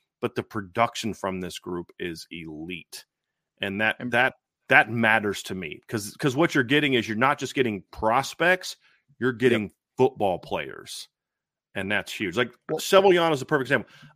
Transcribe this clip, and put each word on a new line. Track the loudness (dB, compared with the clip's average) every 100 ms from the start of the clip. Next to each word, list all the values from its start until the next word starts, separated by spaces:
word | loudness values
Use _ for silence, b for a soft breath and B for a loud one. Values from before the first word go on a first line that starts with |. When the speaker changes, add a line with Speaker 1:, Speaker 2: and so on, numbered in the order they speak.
| _ _
Speaker 1:
but | -4
the | -4
production | -6 -8 -6 0 0 0 -8
from | -6 -6 -6
this | -8 -10
group | -8 -8 -10 -10
is | -8 -8 -12
elite. | -14 -12 -12 -12 -12 -14 -20 -20 _ _ _ _ _
And | -6 0
that, | 0 0
Speaker 2:
And | 0
Speaker 1:
that, | 2 2 -2 _ _ 4
that | 6 6
matters | 2 4 4 2 -4
to | -8
me | -8 -8 -12 -8
'cause, | -6 -6 -2
'cause | 0 2
what | 2 2
you're |
getting | 2 2 2
is | 2 0
you're | 0
not | 2 0
just | -2
getting | -2 -2 -2 -8
prospects, | -2 2 2 0 0 2 2 -2 -16 _ _ _ _
you're | -2
Speaker 2:
Yep. | 2
Speaker 1:
getting | 4 4 0 -10 _ 2
football | 2 2 0 0
players. | -4 -8 -8 -12 -14 -16 -16 _ _ _ _ _ _ -8
And | -2
that's | -2 -2
huge. | -4 -2 0
Like, | -2 -4 -6
Speaker 2:
Well | -6
Speaker 1:
Sevillano | 2 4 4 4 2
is | 0
a | -2
perfect | -2 0
example. | -2 -2 b b